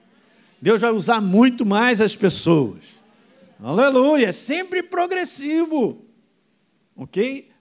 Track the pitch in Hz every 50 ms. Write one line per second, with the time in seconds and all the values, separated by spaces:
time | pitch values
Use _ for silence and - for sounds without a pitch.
0 | _ _ _ _ _ _ _ _ _ _ _ _ 139 175 226 202 220 240 220 214
1 | 156 233 233 226 214 185 180 214 247 262 247 - 247 202 202 208 240 247 247 196
2 | 220 196 - - 202 180 143 - - 165 170 151 131 104 90 - - - - _
3 | _ _ _ _ _ _ _ _ _ _ _ - 208 170 160 202 269 277 269 254
4 | 254 294 311 285 233 190 175 - - - 294 349 381 370 370 370 349 - - 349
5 | 359 349 370 370 349 - - - 285 294 311 320 339 320 311 294 233 156 - -
6 | - _ _ _ _ _ _ _ _ _ _ _ _ _ _ _ _ _ _ -
7 | - 147 - 180 226 262 269 277 - _ _ _